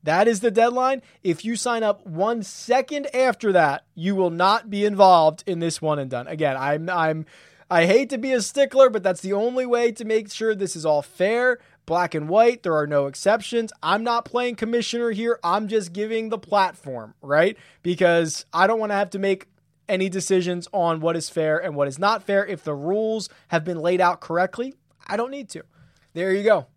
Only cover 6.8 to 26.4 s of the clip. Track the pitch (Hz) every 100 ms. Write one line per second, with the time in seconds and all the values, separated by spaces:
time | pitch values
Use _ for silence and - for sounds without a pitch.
6.8 | 165 180 160 160 156 - - _ _ 175
7.8 | 170 220 269 262 262 254 196 277 277 262
8.8 | 262 214 190 185 190 202 233 254 254 240
9.8 | 240 226 220 220 208 - 220 214 196 165
10.8 | 156 147 139 - 185 233 247 240 _ _
11.8 | - 165 175 160 151 196 233 240 185 156
12.8 | 147 147 139 135 190 220 196 233 220 -
13.8 | 156 196 233 233 - 240 247 233 226 240
14.8 | - 233 233 208 233 233 170 196 214 220
15.8 | 175 175 214 226 220 214 - 202 185 -
16.8 | 139 123 110 - 139 147 180 226 - _
17.8 | 175 175 180 170 160 - - 165 190 226
18.8 | 214 202 202 196 196 190 - _ _ _
19.8 | - 190 190 185 - 190 175 175 170 202
20.8 | 170 165 160 170 - - 156 156 180 147
21.8 | 139 135 196 220 202 196 202 180 - 143
22.8 | 151 208 220 220 - _ _ 170 156 170
23.8 | 165 180 180 175 - 170 185 - 254 -
24.8 | _ _ - 208 247 277 233 175 - _
25.8 | _ _ _ 165 185 196